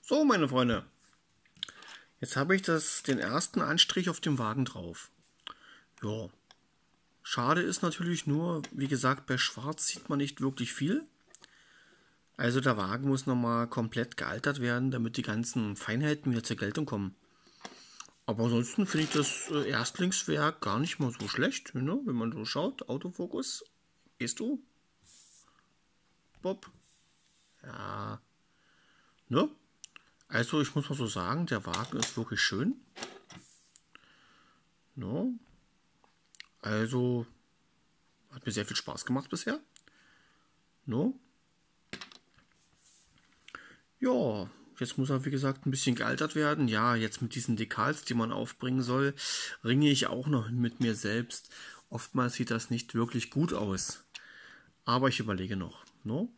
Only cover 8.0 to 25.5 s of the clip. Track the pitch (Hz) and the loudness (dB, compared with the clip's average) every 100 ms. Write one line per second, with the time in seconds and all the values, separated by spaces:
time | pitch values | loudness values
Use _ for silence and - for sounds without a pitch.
8 | 175 170 - 143 175 165 - - 135 139 | -2 -2 0 0 0 -2 -6 -4 -2 2
9 | 131 135 - 127 - - 131 156 - - | 2 0 0 0 0 -2 -8 -2 -2 -2
10 | - 143 143 - 135 135 120 - 139 254 | -2 -2 0 0 -2 -2 -4 -2 0 0
11 | 302 _ _ - - _ - - - _ | -4 _ _ -20 -20 _ -20 -20 -20 _
12 | _ _ _ - 123 127 131 110 95 113 | _ _ _ -2 2 4 2 2 0 0
13 | 139 135 135 127 117 117 117 123 113 117 | 2 0 2 0 2 0 0 -2 -2 -2
14 | 120 - - 95 143 143 123 120 131 127 | -4 -4 -6 -2 -2 0 0 0 0 0
15 | 113 113 113 107 117 127 107 98 - 113 | -2 -2 -2 -2 0 0 -2 -4 -2 0
16 | 151 147 143 120 - 113 101 104 147 107 | 2 0 0 0 0 -2 -2 -2 -4 -2
17 | 98 - _ _ - _ - - - - | -4 -8 _ _ -20 _ -20 -20 -20 -20
18 | - _ - 110 117 117 120 - 190 156 | -20 _ -6 0 4 4 2 0 2 2
19 | 156 156 139 - - 151 139 127 120 - | 2 2 2 0 -2 0 0 0 0 0
20 | 180 185 - 151 151 - - 104 160 - | 0 0 0 2 2 0 -2 0 0 0
21 | 135 113 104 - 139 139 - - 131 220 | -2 -2 -4 0 0 0 -6 -4 -2 -2
22 | 262 123 113 113 107 147 180 269 - 135 | -2 -2 -2 -4 -4 -2 -2 -4 -6 -6
23 | 180 180 180 - 269 - - _ _ _ | -6 -6 -6 -2 -2 -4 -6 _ _ _
24 | _ _ 120 - 220 277 - _ _ _ | _ _ -4 -2 -2 -4 -6 _ _ _
25 | - - - - - | -20 -20 -20 -20 -20